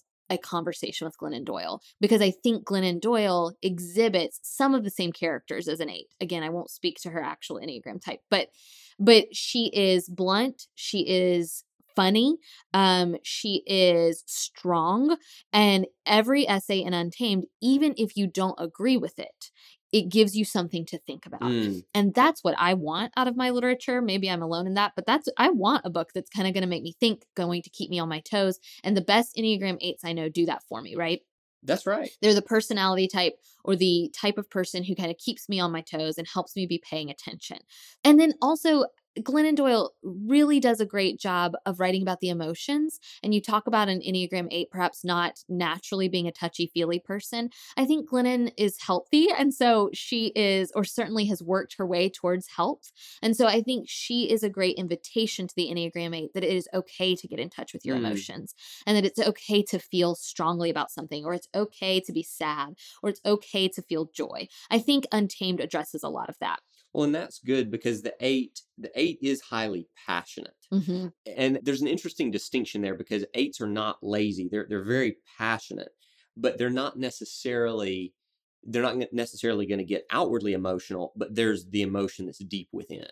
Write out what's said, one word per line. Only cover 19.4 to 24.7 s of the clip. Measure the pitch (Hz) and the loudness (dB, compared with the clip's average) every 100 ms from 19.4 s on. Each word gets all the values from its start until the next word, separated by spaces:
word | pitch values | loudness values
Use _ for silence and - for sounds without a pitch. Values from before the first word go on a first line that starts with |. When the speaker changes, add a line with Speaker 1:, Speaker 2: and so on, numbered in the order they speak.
| - _ - _ - | -20 _ -20 _ 0
Speaker 1:
it | 214 175 | 0 4
gives | 208 202 208 | 4 4 4
you | |
something | 208 196 175 175 165 | 0 -2 -2 -4 -6
to | 160 | -10
think | - 135 160 | -12 -16 -14
about. | - | -6
Speaker 2:
Mm. | 123 117 104 92 - | -2 0 0 -4 -4
Speaker 1:
And | 208 202 | 2 2
that's | 185 311 311 | 4 2 2
what | 180 - | 0 2
I | 175 | 2
want | 185 156 170 214 262 | 2 -2 -4 -4 0
out | 247 | 0
of | 240 | 0
my | 254 | 0
literature. | 247 247 254 - 247 | 2 0 0 0 -2
Maybe | 226 190 190 | 0 0 0
I'm | 175 | -2
alone | 165 165 | -2 -2
in | 185 | 0